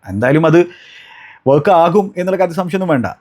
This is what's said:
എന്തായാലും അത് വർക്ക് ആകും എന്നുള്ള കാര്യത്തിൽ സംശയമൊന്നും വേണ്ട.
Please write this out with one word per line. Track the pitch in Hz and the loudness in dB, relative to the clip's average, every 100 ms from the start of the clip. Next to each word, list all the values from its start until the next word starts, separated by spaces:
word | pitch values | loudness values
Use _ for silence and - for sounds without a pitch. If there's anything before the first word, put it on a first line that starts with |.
| 95 | -10
എന്തായാലും | 95 120 151 165 | -4 0 2 4
അത് | 165 175 - - - - - - - 127 | 2 2 -6 -20 -20 -20 -20 -20 -6 0
വർക്ക് | 143 170 175 | 0 2 2
ആകും | 170 190 196 175 | 2 0 -2 -6
എന്നുള്ള | 180 185 | -4 -2
കാര്യത്തിൽ | 180 170 | -2 -4
സംശയമൊന്നും | 180 190 185 | -6 -6 -2
വേണ്ട. | 139 98 - | -2 -4 -10